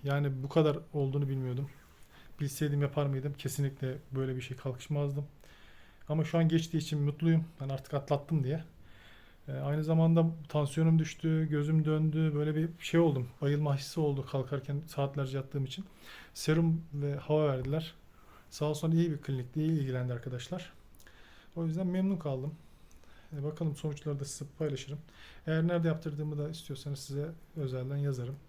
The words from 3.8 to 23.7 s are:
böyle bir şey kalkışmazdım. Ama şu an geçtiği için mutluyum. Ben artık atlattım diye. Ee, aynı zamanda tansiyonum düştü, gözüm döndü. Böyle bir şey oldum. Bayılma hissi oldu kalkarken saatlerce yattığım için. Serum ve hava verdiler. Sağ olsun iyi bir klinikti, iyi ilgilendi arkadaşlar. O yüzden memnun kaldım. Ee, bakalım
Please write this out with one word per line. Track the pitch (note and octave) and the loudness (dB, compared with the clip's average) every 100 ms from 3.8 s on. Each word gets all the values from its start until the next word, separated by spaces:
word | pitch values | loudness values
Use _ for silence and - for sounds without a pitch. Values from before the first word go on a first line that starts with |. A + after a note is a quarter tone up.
| C3 C3 - | -6 -6 -6
böyle | C3 C3 B2+ | -2 -2 -2
bir | |
şey | B2+ C3 | -6 -6
kalkışmazdım. | C3+ B2 - D3 C#3+ C#3+ C#3+ - - - - - - - - | -6 -8 -4 0 0 -2 -6 -12 -20 -20 -20 -20 -20 -20 -2
Ama | D#3 | 0
şu | D#3 E3 | 2 4
an | E3 | 4
geçtiği | D#3+ D#3+ D#3+ | 4 2 -2
için | D#3 D3+ | 0 0
mutluyum. | C#3+ D3 E3 E3 D#3+ - | 0 2 4 4 2 -8
Ben | C3+ | -6
artık | C3+ - | -6 -4
atlattım | C#3+ - C#3+ C#3+ D#3+ | -4 0 -2 2 0
diye. | B2+ D#3+ - - - - - - - - - | 2 -2 -6 -18 -20 -20 -20 -20 -20 -16 -8
Ee, | |
aynı | C3+ C#3 D3+ | -4 -2 0
zamanda | D#3 D#3+ E3 E3 E3 E3 - | 2 6 8 8 6 2 -2
tansiyonum | D3+ C#3+ D#3+ D#3+ D#3+ | 0 0 4 6 6
düştü, | D#3+ - D#3+ D#3+ D#3 | 4 -2 0 2 2
gözüm | D3 D3 D#3+ | 2 4 4
döndü. | D#3 D#3 D#3 D3+ D#3+ | 4 4 2 4 2
Böyle | D3 D3+ | 2 0
bir | D#3 E3 - | 0 0 -4
şey | - E3 | 2 4
oldum. | E3 C3+ B2 - | 6 4 -4 -2
Bayılma | C#3+ D3 D3+ C#3 | 0 2 2 0
hissi | - - | -2 0
oldu | D3+ C#3 C3 | 0 0 -2
kalkarken | C#3 C3 C#3 C3+ C#3+ D#3+ | -4 -2 -4 -4 -6 -6
saatlerce | - C#3 C#3+ C3 C3+ | -4 -2 -2 -4 -4
yattığım | C3 C#3+ | -4 -4
için. | C3+ - - - - - - | -4 -6 -12 -14 -20 -20 -18
Serum | - - D#3+ E3 E3 - | -6 0 4 4 2 -2
ve | C#3+ C#3+ | -4 -4
hava | C#3+ - D3+ D3+ | -4 0 2 4
verdiler. | C3 B2+ D#3 D#3+ - - - - - - | 2 0 -2 -4 -12 -20 -20 -20 -20 -18
Sağ | - | -4
olsun | D3+ D3+ D#3+ | -2 0 2
iyi | E3 E3+ | 4 4
bir | C#3+ | 0
klinikti, | - C3 B2 D#3 | -4 -4 -4 -2
iyi | D#3 | 2
ilgilendi | D#3+ C3+ B2+ B2+ | 2 0 -2 -2
arkadaşlar. | A#2+ B2+ B2 - F3+ - - - - - - - - - E3+ | -4 -6 -8 -8 -10 -10 -18 -20 -20 -20 -20 -20 -20 -14 -4
O | E3 | -2
yüzden | D#3+ F3+ | 0 0
memnun | F#3 F#3+ F#3 | 2 2 0
kaldım. | D#3 C3 C#3 D#3+ - - - - - - - | -2 -4 -4 -8 -20 -20 -20 -20 -20 -20 -12
Ee, | D3 | -6
bakalım | C#3+ D#3 E3 | -6 -2 -4